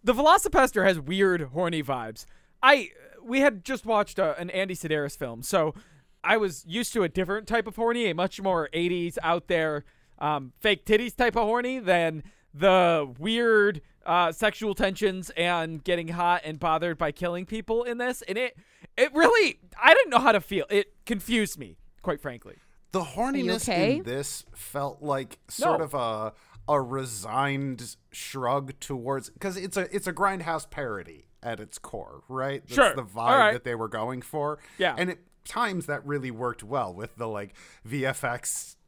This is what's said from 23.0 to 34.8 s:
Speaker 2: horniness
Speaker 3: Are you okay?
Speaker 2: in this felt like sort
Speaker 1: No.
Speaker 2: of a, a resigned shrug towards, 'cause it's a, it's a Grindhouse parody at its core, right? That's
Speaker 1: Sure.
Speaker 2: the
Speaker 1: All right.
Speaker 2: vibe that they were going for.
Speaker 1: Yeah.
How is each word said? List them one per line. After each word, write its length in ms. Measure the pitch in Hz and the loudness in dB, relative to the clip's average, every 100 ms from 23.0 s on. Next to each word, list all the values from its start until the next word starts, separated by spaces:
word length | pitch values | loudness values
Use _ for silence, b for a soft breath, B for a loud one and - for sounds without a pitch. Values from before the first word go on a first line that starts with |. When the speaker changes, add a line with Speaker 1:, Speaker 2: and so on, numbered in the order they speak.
Speaker 2:
horniness 680 | 160 131 247 277 254 226 233 | -4 -4 -2 -2 -2 -2 0
Speaker 3:
Are 40 | |
you 100 | 175 | 0
okay? 140 | 196 277 | 2 0
Speaker 2:
in 40 | |
this 400 | - 131 143 - - | -2 -6 -6 -10 -14
felt 480 | - - 143 143 - | -18 -10 -6 -6 -8
like 360 | 147 135 131 - _ | -4 -4 -4 -14 _
sort 320 | - 311 151 | -4 0 0
Speaker 1:
No. 40 | |
Speaker 2:
of 80 | 151 | -2
a, 380 | 139 117 110 107 b b b - | -2 -2 -4 -6 b b b 0
a 120 | 147 | 0
resigned 1160 | 127 135 131 110 101 120 139 139 139 123 120 - _ | 0 -6 -6 -10 -4 -2 0 -2 -4 -8 -12 -16 _
shrug 640 | - - 139 123 139 135 135 | -14 -12 -6 -2 -2 -2 -14
towards, 500 | - 135 117 139 113 - | -8 -8 -4 -6 -6 -10
'cause 180 | 196 185 | -8 -6
it's 180 | 185 196 | -6 -4
a, 180 | 180 | -4
it's 120 | 202 190 | -4 -6
a 60 | |
Grindhouse 540 | 170 196 190 165 160 - | -2 -2 -2 -6 -6 -8
parody 560 | - 131 101 82 76 _ _ | -8 -6 -8 -10 -20 _ _
at 180 | 117 110 | -10 -10
its 180 | 107 - | -12 -16
core, 440 | - 107 - 71 _ | -14 -14 -14 -18 _
right? 340 | 131 135 139 | -6 -4 -6
That's 120 | - | -2
Speaker 1:
Sure. 200 | 123 240 | 4 4
Speaker 2:
the 80 | 135 110 | 4 -8
Speaker 1:
All 140 | 107 117 262 | -2 4 6
right. 140 | 214 | 6
Speaker 2:
vibe 20 | |
that 120 | 120 | 4
they 100 | 123 | -4
were 140 | 117 110 | -6 -4
going 340 | 110 113 127 | -4 -6 -6
for. 360 | - 156 147 147 B | -8 -6 -6 -8 B
Speaker 1:
Yeah. 160 | B | B